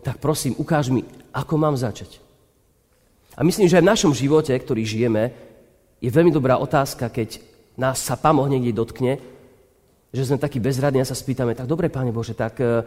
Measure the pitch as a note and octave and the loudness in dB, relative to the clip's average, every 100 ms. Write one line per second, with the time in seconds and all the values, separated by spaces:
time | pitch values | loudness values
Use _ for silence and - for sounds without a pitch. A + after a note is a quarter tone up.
0 | - - C#3+ D3+ C#3 - - D#3 B2+ B2+ | -8 -4 -4 -2 -4 -4 -2 0 2 0
1 | - - - B2 C3+ D3+ D#3 C3+ B2 F#2+ | -2 -12 -12 -10 -4 0 0 0 -4 -6
2 | F#2 - _ _ _ _ _ _ _ _ | -14 -20 _ _ _ _ _ _ _ _
3 | _ _ _ - D#3 F#3 F3+ F3 F3 G#3+ | _ _ _ -2 0 4 4 6 6 4
4 | F3+ B2+ C#3 D#3 D3+ B2+ - A#2 A2 A2 | 2 2 2 2 2 -2 -2 -4 -2 0
5 | A#2+ G#2+ A#2+ - - - _ _ _ _ | 0 2 0 -4 -18 -20 _ _ _ _
6 | B2+ C3+ E3+ D3+ B2 B2+ C#3 D3 C3+ - | 0 4 4 4 2 2 2 0 0 -4
7 | A#2+ - A2 - - _ _ - C3 B2+ | -6 -4 -6 -8 -20 _ _ -4 -4 -2
8 | - B2+ D3+ D3+ C#3 C3+ A#2+ A2 A2+ - | -4 0 2 2 2 0 0 -2 -4 -2
9 | B2+ C3+ - - - _ _ _ _ _ | -2 -2 -8 -20 -20 _ _ _ _ _
10 | _ A#2+ C3 C#3 D3 B2+ A2+ C3 C#3+ C3+ | _ -6 -2 -2 -2 -2 -2 0 0 0
11 | C3 B2+ - B2+ A#2+ A2+ B2+ D#3+ E3 C3+ | -2 -4 -6 -2 -2 -2 -4 -2 -2 -2
12 | B2 A2+ A2+ A2 A2+ - A#2+ A#2 | -4 -4 -6 -4 -6 -2 0 0